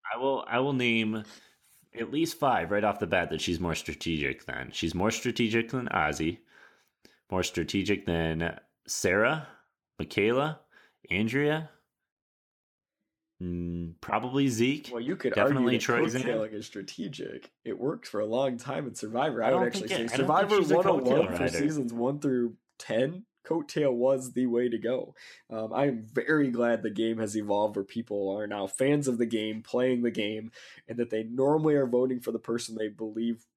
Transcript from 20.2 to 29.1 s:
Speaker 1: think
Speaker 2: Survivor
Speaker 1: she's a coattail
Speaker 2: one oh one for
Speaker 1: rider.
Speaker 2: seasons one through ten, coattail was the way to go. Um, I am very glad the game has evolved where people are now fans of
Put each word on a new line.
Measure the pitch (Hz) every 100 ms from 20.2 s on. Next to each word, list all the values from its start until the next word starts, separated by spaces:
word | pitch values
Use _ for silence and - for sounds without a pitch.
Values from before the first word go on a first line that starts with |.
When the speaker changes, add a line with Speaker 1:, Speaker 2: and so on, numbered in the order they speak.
| 135
Speaker 1:
think | 160 202
Speaker 2:
Survivor | 208
Speaker 1:
she's | 160
a | -
coattail | 190 165
Speaker 2:
one | 123
oh | 131
one | 98 87
for |
Speaker 1:
rider. | 87 82
Speaker 2:
seasons | 147 156 123
one | 117 123 143
through | 147 127 120 107 _ _
ten, | - 113 135 180 - _ -
coattail | 165 - 165 143
was | 120 127 135 127
the | 120 127
way | 117 123
to | 113
go. | 110 127 - - - - _
Um, | 110 110
I | 120 143
am | 117 110
very | 117 - 156 139
glad | 117 120 113
the | 107
game | 101 113 113
has | 110 107
evolved | 104 101 107 104
where | 98
people | 117 113 101 98 101
are | 104
now | 104 95
fans | - 135 147
of | 135